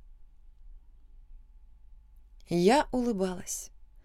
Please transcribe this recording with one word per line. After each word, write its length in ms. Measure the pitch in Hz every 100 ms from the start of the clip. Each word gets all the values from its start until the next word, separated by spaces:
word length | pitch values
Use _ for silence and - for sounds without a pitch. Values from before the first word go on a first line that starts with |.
| - - - - - - - - - - - - - - - - - - - - - - - - -
Я 400 | 175 185 285 -
улыбалась. 800 | 254 240 196 190 185 - - - - - -